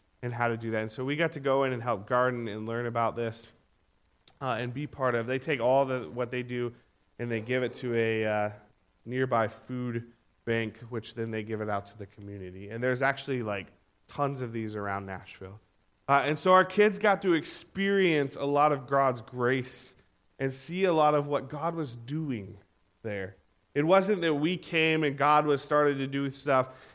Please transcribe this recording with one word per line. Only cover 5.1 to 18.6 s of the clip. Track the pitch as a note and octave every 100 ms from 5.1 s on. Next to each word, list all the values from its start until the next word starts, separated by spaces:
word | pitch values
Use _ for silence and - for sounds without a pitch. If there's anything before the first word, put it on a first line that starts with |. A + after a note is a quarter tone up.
| A#2
of. | A2+
They | C3
take | D3 C#3+
all | A#2 C3+ C3+
the, | B2+ F#2
what | A#2 A#2+
they | B2+
do | B2 B2 A#2+ A#2+ _ _ _ -
and | A#2+
they | A2+
give | A2+ B2+
it | B2 -
to | B2+ A#2
a, | A2+ A2+ A2
uh, | G#2+ G#2 G#2+ - _ _ _ -
nearby | B2+ C3 A#2 A2
food | - - B2+ B2 A#2 A#2 _ _ _
bank, | - A2+ A2 G2 A#2
which | A#2+ - -
then | A2+
they | A2
give | G#2+ G#2+
it | G#2+
out | G2+ G2+
to | A2+
the | G2
community. | - G2+ G2+ F#2 F#2 G2+
And | A2+
there's | B2+ B2+
actually, | C3+ C3+ - C3
like, | A2 G2+ F#2+ _ _ _ _
tons | - C#3 C#3
of | B2
these | A2+ A2 G#2+
around | G2+ G2 G2
Nashville. | F#2 - - F#2 G2+ _ _ _ _ -
Uh, | C#3 C3+
and | D3+
so | F#3
our | F#3 F3+
kids | G3+ G#3 F#3
got | G#3 G3
to | F#3+ E3
experience | - - - - G3 G3+ F#3 D#3 C#3 -
a |
lot | C#3 C#3+